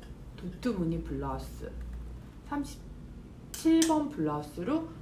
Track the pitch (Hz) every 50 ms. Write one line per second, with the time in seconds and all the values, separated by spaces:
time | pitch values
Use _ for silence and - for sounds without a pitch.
0 | - - - - - - - - - 180 180 - - 247 226 190 170 160 170 165
1 | 156 - 147 135 139 135 131 135 - - 120 117 113 - - - - - - -
2 | - - - - - - - - - - 294 285 277 - - - - - - -
3 | - - - - - - - - - - - - - 320 330 330 320 320 320 302
4 | 294 269 - 175 160 151 147 151 151 - - 175 175 220 285 330 320 - - -